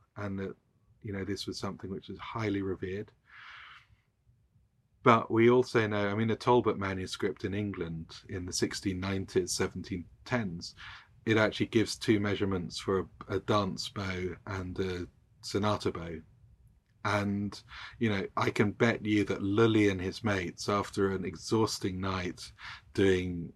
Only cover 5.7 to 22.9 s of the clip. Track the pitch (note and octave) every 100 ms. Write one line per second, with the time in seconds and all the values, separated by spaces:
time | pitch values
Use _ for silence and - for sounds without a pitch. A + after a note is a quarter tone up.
5.7 | A#2 A2 G#2 G2+ G#2 A2+ G#2+ - B2 A2
6.7 | F#2 G2 F#2 F#2 - G2 - G2+ G2 G#2
7.7 | F2+ E2+ E2 E2 - - F#2+ F2+ - G2+
8.7 | - G2 F#2 G2 F#2+ F#2 F#2+ F2+ - F#2
9.7 | F#2+ F2 F#2 - - - B2 G2+ E2+ -
10.7 | - - - - _ - A2 G#2+ - -
11.7 | A2+ G2 - - G#2+ G2+ F#2+ G2 F#2+ D#2+
12.7 | - - F#2+ E2+ - - G2 - G#2+ F#2+
13.7 | D#2+ - G#2 G2 F#2 F2+ E2+ - G2 F#2
14.7 | F2+ F#2+ F2+ F2 - _ _ - G#2 G#2
15.7 | G2 G2+ E2+ E2+ D#2+ - _ - _ -
16.7 | _ _ _ G#2 G2+ G2+ G2+ G2+ - -
17.7 | - - - A2+ G2 - - A#2+ - G#2
18.7 | G2 A#2 G#2+ G#2 G#2 G2 F#2+ G2 G2+ A2+
19.7 | A2 G#2 F#2 F#2 - A2 G2 F2 - -
20.7 | G2+ F#2+ - G2 F#2+ F2+ E2 - A2+ G#2+
21.7 | - G2 F#2 F#2+ F#2 F2+ - - - -
22.7 | - -